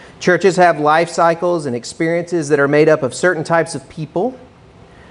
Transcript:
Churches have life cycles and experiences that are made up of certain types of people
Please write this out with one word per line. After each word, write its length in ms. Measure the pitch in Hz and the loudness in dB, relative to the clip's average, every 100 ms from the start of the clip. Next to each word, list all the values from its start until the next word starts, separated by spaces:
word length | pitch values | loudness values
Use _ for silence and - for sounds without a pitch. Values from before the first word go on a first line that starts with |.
| - - | -20 -4
Churches 380 | - 170 196 175 | 0 2 2 4
have 240 | 175 156 | 2 4
life 260 | 147 156 170 | 2 2 0
cycles 580 | - 170 170 180 175 143 | 0 0 0 -2 -2 -4
and 120 | 120 | -8
experiences 720 | - - 165 170 170 175 143 | -10 -6 -2 -2 -4 -4 0
that 100 | 147 | 0
are 80 | 139 | 2
made 220 | 147 156 | 4 4
up 140 | 156 | 2
of 100 | 127 | 0
certain 320 | - 180 160 - | -2 -2 0 -2
types 280 | 165 160 | -2 -2
of 140 | 143 - | -8 -14
people 500 | - 151 170 240 262 - - - - - - - | -14 -8 -6 -6 -8 -18 -20 -20 -20 -20 -20 -20